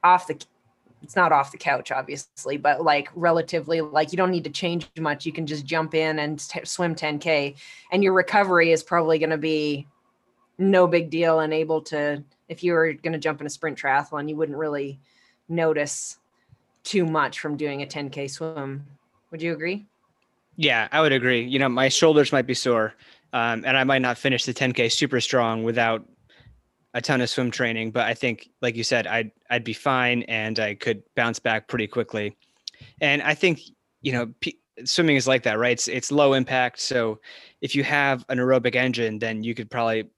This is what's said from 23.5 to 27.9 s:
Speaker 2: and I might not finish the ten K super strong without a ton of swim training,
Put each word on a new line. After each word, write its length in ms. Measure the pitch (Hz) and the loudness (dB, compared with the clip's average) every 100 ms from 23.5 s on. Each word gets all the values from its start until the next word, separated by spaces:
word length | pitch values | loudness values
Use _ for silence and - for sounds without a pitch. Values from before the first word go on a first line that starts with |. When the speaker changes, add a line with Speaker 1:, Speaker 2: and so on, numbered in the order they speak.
| 113 | -2
Speaker 2:
and 100 | 131 | 0
I 100 | 131 | 2
might 180 | 131 135 | 4 2
not 160 | 127 120 | 2 0
finish 260 | 139 127 | 0 0
the 80 | - | -2
ten 200 | 123 131 | -2 -2
K 180 | 120 117 | 0 0
super 300 | - 139 127 | 0 0 0
strong 440 | - 131 117 113 | 0 2 2 0
without 420 | 113 117 113 113 - _ _ _ - _ _ _ _ | -2 0 0 0 -6 _ _ _ -20 _ _ _ _
a 60 | 123 | -8
ton 180 | 117 135 | -2 0
of 80 | 123 | 0
swim 220 | - 123 | -2 -4
training, 400 | - 120 113 113 | -2 -4 -2 -4